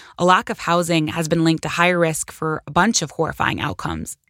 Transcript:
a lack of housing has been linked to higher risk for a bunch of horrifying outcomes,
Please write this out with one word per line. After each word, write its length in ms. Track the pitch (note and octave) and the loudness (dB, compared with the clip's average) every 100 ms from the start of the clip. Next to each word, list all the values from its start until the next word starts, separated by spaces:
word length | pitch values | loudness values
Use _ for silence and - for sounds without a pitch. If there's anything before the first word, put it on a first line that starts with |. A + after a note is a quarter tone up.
| - - | -14 0
a 60 | |
lack 260 | F3 F#3 - | 4 4 2
of 80 | G3 | -6
housing 480 | - F3 E3+ E3 D3+ | 0 0 2 0 0
has 220 | D#3+ D#3 | -2 0
been 160 | E3+ | 2
linked 180 | D#3+ D#3+ | 2 2
to 60 | D3+ | -2
higher 300 | - F3 F3 | 2 2 4
risk 340 | D#3+ D3+ - | 0 -2 -8
for 300 | - D#3+ D#3 - | -6 -6 -6 -2
a 60 | |
bunch 300 | D#3+ G#3 - | 2 2 2
of 100 | D3+ | -4
horrifying 480 | - D#3 - - - | -4 -4 -2 -4 -2
outcomes, 560 | D3 - - D#2+ - - | -4 -6 -8 -8 -10 -14